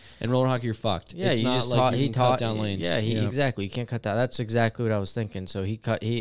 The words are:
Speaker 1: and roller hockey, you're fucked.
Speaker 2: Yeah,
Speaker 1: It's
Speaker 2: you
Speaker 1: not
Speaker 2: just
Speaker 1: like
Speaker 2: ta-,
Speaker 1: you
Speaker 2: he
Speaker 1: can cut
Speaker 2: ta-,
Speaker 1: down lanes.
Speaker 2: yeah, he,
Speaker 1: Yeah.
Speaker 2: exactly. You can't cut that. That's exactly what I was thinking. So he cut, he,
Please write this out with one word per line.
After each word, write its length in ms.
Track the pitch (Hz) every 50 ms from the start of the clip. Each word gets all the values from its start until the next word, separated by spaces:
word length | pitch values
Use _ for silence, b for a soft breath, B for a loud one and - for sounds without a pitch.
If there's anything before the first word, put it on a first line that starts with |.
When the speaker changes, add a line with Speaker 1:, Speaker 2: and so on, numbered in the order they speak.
| B B B B
Speaker 1:
and 100 | 107 117
roller 160 | 127 127 127 131
hockey, 180 | 127 120 120
you're 80 | 117 107
fucked. 400 | - - 110 92 - - - -
Speaker 2:
Yeah, 160 | 170 190 185
Speaker 1:
It's 80 | 143 113
Speaker 2:
you 60 | 110 127
Speaker 1:
not 60 | 127 127
Speaker 2:
just 120 | 123 123
Speaker 1:
like 80 | 120 123
Speaker 2:
ta-, 100 | 127 123
Speaker 1:
you 60 | 120 -
Speaker 2:
he 60 | 120
Speaker 1:
can 80 | 117 110
cut 160 | 131 127 123
Speaker 2:
ta-, 40 | 127 127
Speaker 1:
down 200 | 123 113 110 107
lanes. 240 | 107 104 98 76
Speaker 2:
yeah, 180 | 80 87 82 120
he, 140 | 107 113 113
Speaker 1:
Yeah. 140 | 107 113 117
Speaker 2:
exactly. 360 | 120 139 143 131 117 - 98
You 60 | 98
can't 180 | - 120 120 -
cut 140 | 120 113 -
that. 120 | 107 101
That's 240 | 113 127 - - -
exactly 440 | 120 104 113 117 117 113 - - 120
what 80 | 110
I 60 | 110 101
was 160 | 98 - -
thinking. 320 | 120 113 104 - 95 92
So 180 | - - 98 95
he 140 | 98 110 110
cut, 240 | - 117 110 -
he, 160 | - 110 120 120